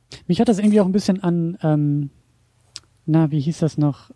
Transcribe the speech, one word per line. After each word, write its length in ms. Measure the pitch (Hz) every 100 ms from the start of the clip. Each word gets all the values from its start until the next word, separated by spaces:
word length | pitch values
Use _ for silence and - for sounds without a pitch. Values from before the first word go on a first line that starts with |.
| _ - -
Mich 120 | 175
hat 80 | 240
das 100 | 196
irgendwie 200 | 208 208
auch 40 | 190
ein 60 |
bisschen 320 | 196 - 185
an, 340 | 180 170 165 185
ähm, 460 | 160 151 147 147 143 _ _ _ _ _ _ - _ _ -
na, 260 | 160 156
wie 80 | 151
hieß 200 | 139 160
das 180 | 160 -
noch? 340 | 147 135 -